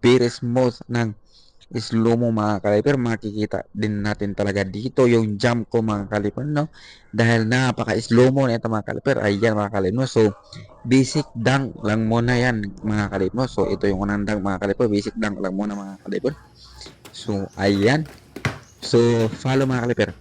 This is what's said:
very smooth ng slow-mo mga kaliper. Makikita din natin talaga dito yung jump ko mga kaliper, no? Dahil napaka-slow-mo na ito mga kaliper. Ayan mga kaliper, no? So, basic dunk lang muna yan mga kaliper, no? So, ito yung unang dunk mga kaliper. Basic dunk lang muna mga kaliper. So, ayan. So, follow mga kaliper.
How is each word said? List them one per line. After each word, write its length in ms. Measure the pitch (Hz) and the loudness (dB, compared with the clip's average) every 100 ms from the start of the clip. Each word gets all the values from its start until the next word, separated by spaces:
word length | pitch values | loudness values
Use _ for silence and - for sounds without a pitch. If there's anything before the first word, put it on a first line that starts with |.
very 240 | 120 127 120 | 6 4 4
smooth 480 | - 123 120 127 120 - | -2 -2 2 2 0 -6
ng 240 | 120 117 104 _ - - _ _ | -2 -2 -4 _ -20 -20 _ _
slow-mo 640 | 120 110 113 113 117 120 | -8 -2 2 2 2 2
mga 280 | 110 107 104 | 0 0 0
kaliper. 300 | 104 104 107 139 | 2 2 2 2
Makikita 720 | 120 113 107 104 107 98 - | 0 -2 -4 -4 -4 -4 -8
din 320 | - 107 104 | -4 -4 -2
natin 320 | 104 104 101 | -2 -2 -4
talaga 320 | 95 101 98 98 | -2 -2 0 -2
dito 400 | 95 120 - 127 | -4 -6 2 4
yung 320 | 117 110 101 | 4 2 0
jump 320 | 120 120 110 | 0 0 -2
ko 80 | 117 | -2
mga 320 | 110 104 98 | 0 -2 -2
kaliper, 320 | 104 101 - | -2 -2 -4
no? 320 | 143 147 156 - - - _ | -4 -4 -4 -8 -20 -20 _
Dahil 320 | 107 117 117 110 | 0 2 4 2
napaka-slow-mo 1040 | 123 131 117 117 101 117 117 127 135 135 | 0 0 -2 -2 -2 2 4 6 4 0
na 80 | 117 | 0
ito 80 | 113 | -2
mga 160 | 110 | -4
kaliper. 340 | - - - 127 | -4 -4 -2 0
Ayan 320 | 104 101 113 | 0 2 0
mga 160 | 107 101 104 | 0 -2 0
kaliper, 160 | 95 | 0
no? 160 | 110 131 | 0 0
So, 240 | - 110 101 - - - - | 4 2 2 -16 -20 -20 -14
basic 480 | - 131 131 156 143 117 | 0 2 4 0 -4 -4
dunk 400 | 113 135 131 - 104 | 0 0 0 -6 -2
lang 240 | 110 113 | 0 2
muna 240 | 117 120 | 0 2
yan 320 | 123 123 113 101 95 | 2 0 -2 -6 -8
mga 320 | 104 107 101 | -4 -2 -2
kaliper, 220 | 98 92 113 | 0 -2 -2
no? 100 | 127 | -4
So, 240 | - - | 0 0
ito 160 | 98 101 | 0 0
yung 240 | 95 101 | 0 0
unang 160 | 104 101 | -2 -2
dunk 160 | 107 | -2
mga 160 | 98 95 | -2 -2
kaliper. 320 | 101 98 120 | -2 0 2
Basic 240 | 104 101 | 0 -2
dunk 240 | 110 107 98 | -4 -6 -4
lang 160 | 95 | -6
muna 240 | 95 104 101 | -4 -4 -6
mga 160 | 98 95 | -12 -14
kaliper. 320 | - 98 123 151 - - - - - - - | -8 -4 -4 -6 -18 -20 -20 -20 -20 -20 -20
So, 320 | - - 104 95 - | -16 -6 -6 -6 -2
ayan. 500 | 98 101 101 147 156 - - - - - - _ | 2 4 2 2 -2 -12 -20 -8 -8 -8 -16 _
So, 480 | - 120 117 117 113 | 0 4 4 4 0
follow 400 | - 131 131 135 | -2 -2 0 0
mga 160 | 127 120 | 0 -2
kaliper. 240 | 120 101 - | 0 -2 -4